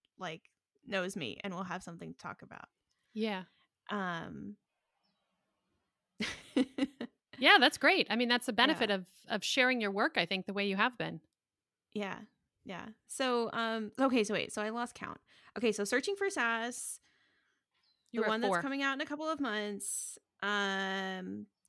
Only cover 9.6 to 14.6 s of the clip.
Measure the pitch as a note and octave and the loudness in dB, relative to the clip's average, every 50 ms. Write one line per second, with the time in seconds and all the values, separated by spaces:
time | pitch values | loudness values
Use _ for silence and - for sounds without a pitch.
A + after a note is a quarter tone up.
9.6 | B3+ B3+ C4 A#3+ G#3+ G3+ G3 G3+ A#3 D#4+ - A3 E3+ - G3 F#3 F#3 - F#3+ G3+ | 4 4 4 2 0 0 2 2 0 2 2 2 0 0 0 -4 -4 -4 -2 0
10.6 | G3+ G3+ F#3+ G3 G#3+ C4 B3 - D#3+ D#3+ E3+ D#3+ - _ _ _ _ _ _ _ | 0 2 2 4 2 2 2 0 -4 -4 -4 -8 -12 _ _ _ _ _ _ _
11.6 | _ _ _ _ _ _ - G#3 G3+ F#3+ F3+ - G#3+ - _ _ _ _ _ _ | _ _ _ _ _ _ -6 -4 -4 -4 -6 -8 -10 -14 _ _ _ _ _ _
12.6 | - - F#3 F3 - A3 G#3+ - _ - - - C4+ B3+ B3 A#3+ A#3 A3 - A#3 | -14 -12 -10 -10 -10 -12 -16 -18 _ -10 -4 -2 0 2 2 2 0 0 0 -2
13.6 | A3+ A3+ A3 A3+ A3 G#3 - - C4+ C4+ B3 B3 G#3+ G#3 G#3+ F3 - - - G#3+ | -2 0 -2 -2 -4 -4 0 2 4 4 6 4 4 4 2 0 -2 -2 -4 -4